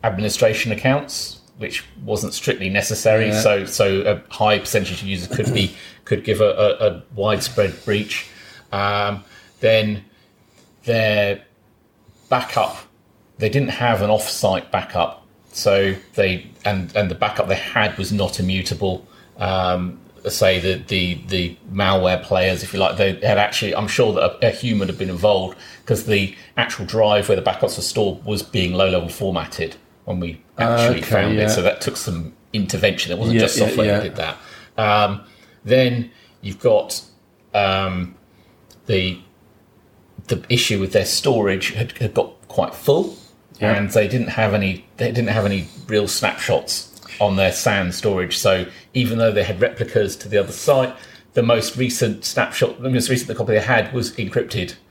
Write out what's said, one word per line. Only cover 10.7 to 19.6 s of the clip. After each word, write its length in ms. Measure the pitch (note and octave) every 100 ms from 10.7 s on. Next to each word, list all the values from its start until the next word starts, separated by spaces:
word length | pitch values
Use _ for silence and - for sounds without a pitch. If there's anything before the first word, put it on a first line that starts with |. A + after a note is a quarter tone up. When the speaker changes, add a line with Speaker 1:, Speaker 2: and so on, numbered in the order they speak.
| _
Speaker 1:
their 580 | - A#2 A2 G#2 G2+ G2 - _ _ _ _ _ _ _ _
backup, 480 | B2+ - - G#2+ - - _ _ _ _ _
they 100 | G#2+
didn't 220 | C3+ C3
have 320 | - B2 G#2+
an 80 | G#2
off-site 600 | G#2+ - - G#2 F#2+ -
backup. 560 | G2 - F2+ E2+ - _ _ _
So 420 | - - G2 G2 F#2 -
they, 320 | - G2 F#2 - -
and, 300 | G#2 G2 F2
and 160 | G#2 G2
the 40 |
backup 340 | F2 G#2 - F#2+
they 60 |
had 420 | F#2+ - - G#2+ -
was 140 | F#2+
not 260 | G#2 F#2 -
immutable. 680 | F#2 F#2+ F#2 E2+ G2 F#2 - - - -
Um, 600 | F#2 F#2+